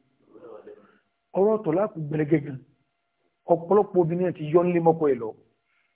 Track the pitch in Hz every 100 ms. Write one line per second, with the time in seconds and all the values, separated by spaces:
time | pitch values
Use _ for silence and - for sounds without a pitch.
0 | _ _ _ - 120 107 - - _ _
1 | _ _ _ 180 202 214 214 165 214 165
2 | 147 151 147 156 139 131 - _ _ _
3 | _ _ _ _ - 170 165 196 208 180
4 | 165 175 180 - 151 170 175 175 165 160
5 | 151 123 113 - _ _ _ _ _